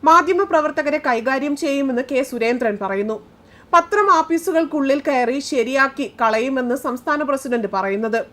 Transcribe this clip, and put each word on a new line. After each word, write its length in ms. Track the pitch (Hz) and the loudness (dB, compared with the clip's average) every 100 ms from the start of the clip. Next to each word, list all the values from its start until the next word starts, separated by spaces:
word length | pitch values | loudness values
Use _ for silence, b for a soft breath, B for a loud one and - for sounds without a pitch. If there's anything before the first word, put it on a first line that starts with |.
മാധ്യമപ്രവർത്തകരെ 920 | 302 339 320 359 392 330 302 302 294 294 | 8 6 6 0 2 2 2 -2 -2 -2
കൈകാര്യം 580 | 294 233 233 269 294 285 | 0 0 0 -2 -2 -2
ചെയ്യുമെന്ന് 460 | 320 277 277 240 | -2 0 0 -2
കെ 200 | 240 269 | -2 -2
സുരേന്ദ്രൻ 560 | 262 240 226 247 233 208 | -2 -2 -2 0 -2 -2
പറയുന്നു. 440 | 196 196 214 220 - - B B B | -4 -4 -4 -6 -10 -20 B B B
പത്രം 400 | 339 339 415 403 | 2 4 0 4
ആഫീസുകൾക്കുള്ളിൽ 880 | 330 311 330 330 320 330 302 269 277 | 4 2 -2 0 0 0 -2 0 0
കയറി 400 | 285 269 240 269 | 0 0 0 -2
ശരിയാക്കി 680 | 277 277 226 269 269 262 240 | -2 -2 0 0 0 -2 -10
കളയുമെന്ന് 680 | - 226 220 254 269 247 | -2 0 0 0 -2 -2
സംസ്ഥാന 480 | 240 285 247 277 294 | -2 -4 -6 -2 -2
പ്രസിഡന്റ് 460 | 294 277 269 240 202 | 0 -4 -2 -4 -2
പറയുന്നത്. 540 | 196 196 202 226 226 - | -4 -2 -2 -2 -2 -4